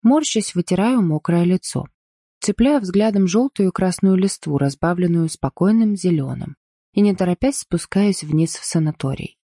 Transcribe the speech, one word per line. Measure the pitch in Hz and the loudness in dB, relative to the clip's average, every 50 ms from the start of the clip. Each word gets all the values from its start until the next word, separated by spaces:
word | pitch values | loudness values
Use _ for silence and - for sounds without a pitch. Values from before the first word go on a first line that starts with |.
Морщась, | - 226 269 311 302 - - 226 202 - - | 2 4 4 4 2 0 -2 -4 -4 -4 -4
вытираю | 175 175 - 185 180 196 233 262 247 | -4 -2 -2 0 0 0 2 2 2
мокрое | 196 165 156 151 - - 170 170 175 | 2 2 0 -2 -2 0 0 2 2
лицо. | 175 185 180 - - - - - - _ _ _ _ _ _ _ _ _ - | 2 0 -2 -4 -6 -8 -8 -8 -8 _ _ _ _ _ _ _ _ _ -8
Цепляю | - - 202 - 233 269 294 277 | -4 -4 0 2 2 2 2 2
взглядом | 202 185 175 196 214 220 202 202 190 180 | 0 0 0 2 2 2 2 2 2 2
жёлтую | 170 220 254 277 - - 202 185 | 2 2 0 0 0 0 -2 0
и | |
красную | - - 190 185 175 - - 190 190 | 0 0 -2 -2 -2 0 2 2 2
листву, | 185 190 196 - - - 156 147 139 | 4 2 0 -2 -4 -6 -4 -2 0
разбавленную | 143 139 139 - - 165 175 175 180 170 170 170 165 160 | 0 -2 -2 -2 -4 -2 -2 0 0 0 0 0 0 -2
спокойным | - - - 131 - - 170 196 214 226 226 214 208 | -4 -6 -8 -6 -2 0 0 2 4 2 2 2 0
зелёным, | 185 - 185 170 151 139 135 127 127 - 143 143 _ _ _ _ _ _ _ - | 0 0 0 0 0 -2 -4 -8 -10 -10 -12 -14 _ _ _ _ _ _ _ 0
и, | 202 | 2
не | 208 208 196 | 2 2 2
торопясь, | 180 185 180 180 - - 269 277 - | 2 0 -2 0 0 0 -2 -2 -2
спускаюсь | - - - 170 - - - 190 208 208 190 - - | -6 -4 -6 -6 -4 -2 0 0 2 2 0 -2 -4
вниз | 151 151 156 165 165 - | -2 0 0 0 0 -4
в | - - | -8 -8
санаторий. | - - 170 156 151 151 - - 135 135 - - - _ _ _ _ | -4 -2 -2 -2 -2 -4 -4 -6 -6 -6 -6 -10 -12 _ _ _ _